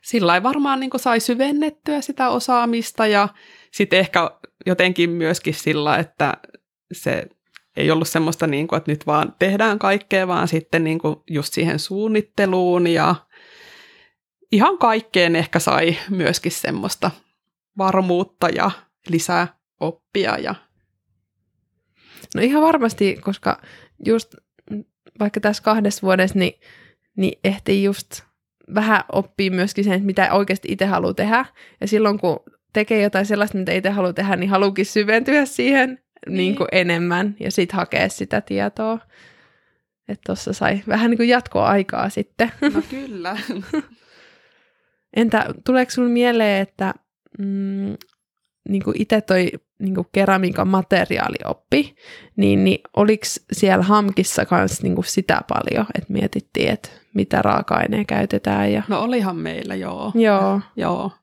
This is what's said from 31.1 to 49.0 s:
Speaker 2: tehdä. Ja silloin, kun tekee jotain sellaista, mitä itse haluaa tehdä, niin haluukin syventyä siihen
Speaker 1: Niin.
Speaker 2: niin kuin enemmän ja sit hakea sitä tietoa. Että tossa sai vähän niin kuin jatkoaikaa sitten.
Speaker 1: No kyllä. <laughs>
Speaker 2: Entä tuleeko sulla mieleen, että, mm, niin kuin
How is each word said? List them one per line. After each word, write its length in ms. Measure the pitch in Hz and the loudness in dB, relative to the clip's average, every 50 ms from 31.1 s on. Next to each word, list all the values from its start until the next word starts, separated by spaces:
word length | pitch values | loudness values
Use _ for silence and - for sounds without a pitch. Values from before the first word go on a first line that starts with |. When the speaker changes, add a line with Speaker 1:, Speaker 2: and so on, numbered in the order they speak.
| 196 | -2
Speaker 2:
tehdä. 320 | - 196 208 220 240 262 - _ - - - _ _ | -2 0 2 2 0 0 -2 _ -20 -20 -20 _ _
Ja 60 | - | -4
silloin, 320 | 202 214 208 220 208 202 208 | 0 2 2 2 2 0 0
kun 200 | - - - - _ - _ _ _ _ _ | -2 -2 -2 -2 _ -18 _ _ _ _ _
tekee 280 | 214 208 - 226 214 | -2 0 0 2 2
jotain 240 | 202 202 - - 202 | 2 2 0 0 0
sellaista, 320 | 202 214 202 208 208 - | 0 0 0 0 -2 -2
mitä 140 | 196 185 175 | -4 -2 -2
itse 180 | 170 185 208 196 | -2 0 0 0
haluaa 240 | 202 202 185 180 175 | 0 0 -2 -2 -2
tehdä, 220 | - 190 196 196 | -2 -2 -2 0
niin 140 | 180 175 196 | 0 0 0
haluukin 360 | 196 190 202 196 196 190 190 | 2 2 2 2 2 0 -4
syventyä 600 | - - 214 208 208 220 226 233 269 277 294 277 | 0 0 0 2 2 2 2 2 2 2 2 2
siihen 440 | 262 - - 240 254 277 269 254 262 254 - _ _ _ - - | 0 -2 0 2 2 4 4 2 0 -2 -10 _ _ _ -18 -10
Speaker 1:
Niin. 100 | - 190 | -6 -2
Speaker 2:
niin 180 | 185 185 185 208 | 0 0 0 0
kuin 120 | - - - | 0 -2 0
enemmän 640 | - 185 180 175 170 165 175 175 175 175 190 208 202 - | 2 0 2 2 0 0 0 0 0 0 0 -2 -4 -4
ja 120 | - 190 | -6 -2
sit 200 | 190 - 180 175 | 0 0 0 0
hakea 380 | - 190 175 - - - 185 196 | 0 -4 -4 -2 0 0 0 0
sitä 320 | - - 196 - - 208 | -2 -6 -6 -4 -4 -4
tietoa. 580 | - - 196 196 202 208 - - 220 220 226 226 - _ _ - - - _ _ _ _ _ _ _ _ _ _ _ _ _ _ _ | -4 -4 -4 -2 -2 -4 -4 -4 -4 -4 -4 -6 -8 _ _ -20 -20 -20 _ _ _ _ _ _ _ _ _ _ _ _ _ _ _
Että 140 | - 202 - _ | -12 -12 -10 _
tossa 280 | - 185 196 - - 196 | -8 -8 -6 -6 -8 -6
sai 280 | - - - - 202 202 | -2 -2 -2 -2 -2 -2
vähän 220 | 220 - 220 226 233 | -2 0 2 2 2
niin 60 | 233 | 2
kuin 120 | 226 233 240 | 2 4 4
jatkoaikaa 800 | 240 247 247 - - - 104 - 196 202 190 - - - - 196 | 2 2 0 -2 -2 0 2 2 2 2 0 -2 -4 -4 -4 -4
sitten. 420 | - - 202 _ _ - 226 233 - - 285 294 277 | -4 -6 -8 _ _ -2 -2 -2 -2 -2 -2 0 0
Speaker 1:
No 80 | 311 302 - | 0 -4 -4
kyllä. 480 | 262 269 277 262 214 185 170 180 202 226 - - | -10 -12 -12 -12 -12 -10 -8 -8 -8 -8 -8 -8
<laughs> 1700 | 226 190 185 - - 311 - - 233 _ _ _ _ - - - _ _ _ _ _ _ _ _ _ _ _ _ _ _ _ _ - | -10 -10 -8 -6 -6 -6 -6 -8 -20 _ _ _ _ -20 -20 -20 _ _ _ _ _ _ _ _ _ _ _ _ _ _ _ _ 0
Speaker 2:
Entä 300 | - 233 226 220 214 - - - - - | 0 2 2 2 0 0 -2 -6 -6 -2
tuleeko 260 | - 254 262 254 254 | 2 2 2 2 0
sulla 180 | - 254 247 240 | 0 -2 0 2
mieleen, 520 | 240 240 240 247 233 226 220 208 202 196 | 2 2 2 2 2 2 2 2 2 0
että, 320 | 196 196 _ - 190 190 - - _ _ _ _ _ _ _ | -2 -4 _ -6 -4 -4 -4 -8 _ _ _ _ _ _ _
mm, 580 | - 196 196 196 196 196 196 196 196 196 196 202 - - _ _ _ _ _ _ _ _ _ _ _ _ - | -8 -6 -4 -4 -4 -4 -4 -6 -6 -6 -6 -8 -10 -14 _ _ _ _ _ _ _ _ _ _ _ _ -4
niin 140 | 196 196 190 | -4 -2 -2
kuin 180 | - - - | -2 -2 -2